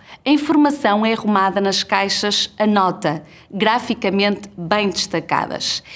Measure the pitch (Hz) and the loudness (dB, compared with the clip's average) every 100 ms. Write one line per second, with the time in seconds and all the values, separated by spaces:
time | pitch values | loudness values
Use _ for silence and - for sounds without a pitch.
0 | - - 254 294 302 311 294 294 214 208 | -20 -8 2 2 4 4 4 2 2 2
1 | 220 226 214 202 190 196 196 190 - 196 | 2 0 0 2 2 0 0 -2 -2 0
2 | 196 - 208 208 - - 214 208 185 175 | 0 -2 -2 -2 -4 0 2 4 2 0
3 | 156 156 - - - 196 208 240 247 226 | -2 -4 -8 -20 -12 -2 0 0 -2 -2
4 | 196 196 208 202 - - 165 208 202 165 | 0 2 0 -2 -8 -12 -2 0 0 -2
5 | - 165 160 139 - - - - - | -4 -6 -2 -2 -2 -6 -6 -8 -10